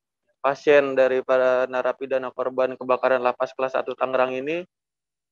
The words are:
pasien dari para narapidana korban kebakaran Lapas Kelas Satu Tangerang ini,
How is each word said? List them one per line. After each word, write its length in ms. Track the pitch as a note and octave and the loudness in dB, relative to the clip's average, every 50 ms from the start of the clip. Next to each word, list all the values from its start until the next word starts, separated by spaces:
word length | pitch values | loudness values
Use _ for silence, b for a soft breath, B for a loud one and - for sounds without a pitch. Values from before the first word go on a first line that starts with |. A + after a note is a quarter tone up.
| _ _ _ _ _ _ _ _ | _ _ _ _ _ _ _ _
pasien 560 | - C3+ C#3+ - - D3+ D3 C#3+ C#3 C3+ C3+ | -4 -2 -2 0 2 4 6 6 4 4 2
dari 240 | C3 C3 B2+ C3 C3 | 2 2 2 2 0
para 480 | B2 - C3 C3 B2+ B2+ B2+ B2+ B2+ | 0 0 2 2 2 2 2 0 0
narapidana 640 | B2+ B2+ B2+ B2 B2+ B2+ - C3+ C3 C3 C3 C3 B2+ | -2 -4 -4 -4 -4 -4 -6 -6 -4 -4 -4 -4 -6
korban 480 | - - B2+ B2+ C3 B2+ B2+ B2+ C3 - | -8 -6 -6 -4 -2 -2 -2 -2 -2 -6
kebakaran 400 | B2+ B2+ B2+ B2 - B2+ C3 B2 | -2 -2 0 0 2 2 2 2
Lapas 320 | B2 B2 B2 - B2+ - | 2 0 0 -2 -6 -6
Kelas 240 | - - C3 C3 C3 | -4 -6 -6 -4 -2
Satu 160 | B2+ B2+ C3 | -4 -4 -4
Tangerang 400 | B2+ - B2+ B2+ C3 B2+ B2+ B2+ | -4 -4 -4 -2 0 0 0 0
ini, 320 | B2+ C3 C3+ D3 E3 F3 F3+ _ _ _ _ _ _ _ _ _ _ _ _ _ | -2 -6 -6 -6 -6 -6 -8 _ _ _ _ _ _ _ _ _ _ _ _ _